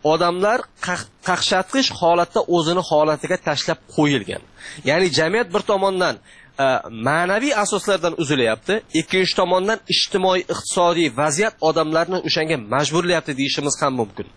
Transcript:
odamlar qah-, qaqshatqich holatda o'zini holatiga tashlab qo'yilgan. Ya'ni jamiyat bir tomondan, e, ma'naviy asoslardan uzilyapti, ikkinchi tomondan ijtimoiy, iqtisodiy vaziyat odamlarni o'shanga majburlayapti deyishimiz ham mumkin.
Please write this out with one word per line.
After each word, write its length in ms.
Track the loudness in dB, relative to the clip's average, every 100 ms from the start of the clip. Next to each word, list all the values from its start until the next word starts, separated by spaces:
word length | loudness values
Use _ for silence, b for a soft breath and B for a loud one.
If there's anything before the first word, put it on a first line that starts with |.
odamlar 580 | 2 2 2 0 0 0 -4 _
qah-, 260 | -6 -6 -8 _ -2
qaqshatqich 640 | -2 0 0 0 0 -2
holatda 500 | 0 2 2 2 0
o'zini 400 | 0 2 2 -2 0
holatiga 480 | 2 2 0 -2 -4
tashlab 420 | -2 -4 -2 -4 -4
qo'yilgan. 540 | 0 2 2 -2 -10 -12 -20 B B 0
Ya'ni 220 | 2 2
jamiyat 380 | 2 0 0 0
bir 120 | -2
tomondan, 540 | 0 2 2 0 0 -2
e, 520 | -10 -20 -20 -2 0 0 -4 -4
ma'naviy 520 | 0 0 0 0 0 0
asoslardan 580 | 0 -2 0 0 0 -2
uzilyapti, 560 | -2 2 2 0 -2 -4 -2
ikkinchi 400 | -4 0 0 0 0
tomondan 440 | 2 2 0 -4 -2
ijtimoiy, 520 | -2 0 0 2 0
iqtisodiy 680 | -2 -8 -4 2 2 4 0 0
vaziyat 380 | -2 0 -2 0
odamlarni 560 | 0 2 2 0 0 -2
o'shanga 360 | -2 -2 -2 -4 -2
majburlayapti 600 | -2 0 0 2 0 -2 -4
deyishimiz 380 | -2 -2 -2 0
ham 160 | -2
mumkin. 340 | 0 -4 -6 -14